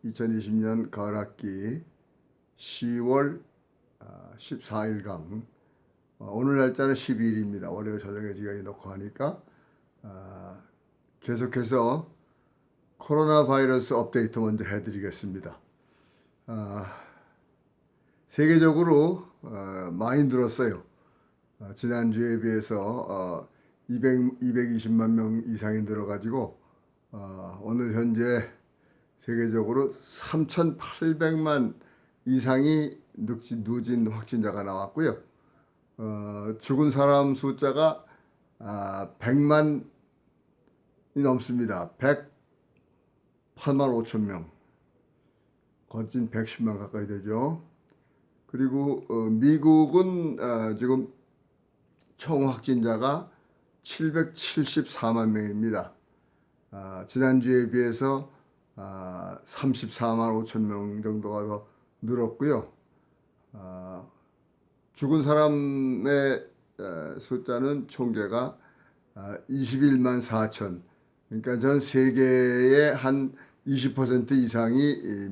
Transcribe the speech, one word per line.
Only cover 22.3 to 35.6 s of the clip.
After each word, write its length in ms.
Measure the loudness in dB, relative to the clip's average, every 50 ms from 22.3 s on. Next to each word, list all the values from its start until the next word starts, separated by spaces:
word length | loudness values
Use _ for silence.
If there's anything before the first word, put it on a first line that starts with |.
| 0 0
비해서, 680 | 0 0 0 -2 -2 -2 -4 -4 -4 -4 -4 -6 -6 -6
어, 380 | -6 -6 -6 -6 -6 -8 -10 -14 _ _ _ _ _ _ _
이백, 560 | -6 -2 0 2 2 4 4 2 0 0 -2 -2
이백이십만 720 | 0 0 0 0 0 -2 -2 0 2 2 2 4 4 4
명 260 | 2 2 0 -2 -2 -4
이상이 340 | -4 -6 -4 -4 -2 -2 -2
늘어가지고, 760 | -2 -4 -4 -4 -4 -4 -6 -6 -6 -4 -4 -4 -4 -6 -8 -14 _ _ _ _ _ _ _ _ _ _ -16
어, 460 | -16 -14 -14 -14 -14 -14 -14 -14 -10 -6
오늘 320 | -4 -2 -2 -2 -2 0
현재 520 | 0 0 2 2 2 2 2 2 0 0 -4 -10 _ _ _ _ _ _ _ _ _ _ _ _
세계적으로 720 | _ -8 -4 -2 0 0 2 2 0 0 2 2 2 0 0 -2
삼천팔백만 1800 | -8 -12 -8 -6 -6 -4 -2 0 0 0 2 2 2 2 2 0 -4 -8 -12 -8 -2 -2 -2 0 2 0 0 2 0 0 2 2 2 2 0 -2 -8 -16 _ _ _ _ _ _ _ -2
이상이 760 | 0 2 2 4 4 4 4 4 4 4 2 2 -2 -6 -12 -20 _ -10
눅지-, 480 | -6 -6 -4 -4 -6 -6 -8 -8 -6 -4
누진 440 | -2 -2 -2 -2 0 0 2 0
확진자가 540 | 0 -2 -4 -6 -4 -2 -2 -2 -2 -2 -4
나왔고요. 560 | -6 -6 -6 -6 -6 -6 -2 0 0 0 0 -2 -8 _ _ _ _ _ _ _